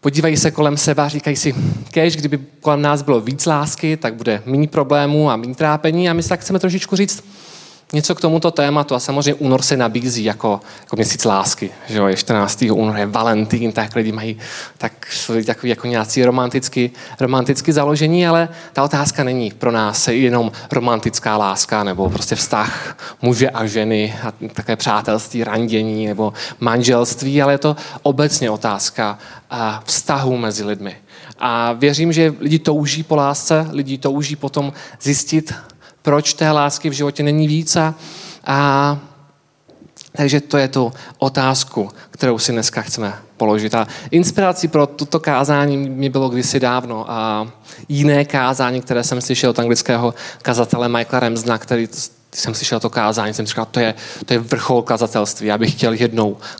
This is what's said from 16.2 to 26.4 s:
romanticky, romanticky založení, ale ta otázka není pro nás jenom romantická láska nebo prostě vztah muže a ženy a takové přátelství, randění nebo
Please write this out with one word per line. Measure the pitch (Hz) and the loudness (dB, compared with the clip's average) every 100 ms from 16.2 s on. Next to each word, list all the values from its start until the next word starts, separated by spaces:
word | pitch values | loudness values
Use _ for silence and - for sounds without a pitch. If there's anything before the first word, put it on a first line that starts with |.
romanticky, | 123 127 123 135 127 - 123 - - - | 2 2 0 -2 -2 -2 -2 -4 -18 -4
romanticky | 131 131 123 135 - | 0 0 0 0 2
založení, | 151 143 147 156 170 175 | 2 2 2 2 2 4
ale | 165 170 - - | 4 2 -4 -8
ta | - | -2
otázka | 143 143 147 - | 0 2 -2 -2
není | 131 127 113 | -2 0 -4
pro | - 123 | -2 0
nás | 117 107 104 - | 2 0 0 0
jenom | 117 131 123 113 - - | 2 4 4 0 -4 -4
romantická | - 120 117 113 - - 107 | -2 0 0 0 -4 -2 2
láska | 101 98 - 110 | 2 0 -2 0
nebo | 101 92 95 | -2 0 0
prostě | 95 - | 0 -4
vztah | 110 - 110 107 - - - - - | -2 0 0 0 -4 -10 -12 -16 -2
muže | - 117 127 | 0 2 2
a | 113 110 | 0 -2
ženy | 107 107 110 107 107 | 0 0 0 0 -4
a | 117 104 110 | -10 -8 -10
takové | - 113 110 | -8 -4 -2
přátelství, | - 107 110 107 - 117 | 0 0 2 -2 -2 -4
randění | 113 107 117 110 110 110 107 | -2 -2 0 0 -2 -2 -4
nebo | 104 107 101 | -2 -4 -4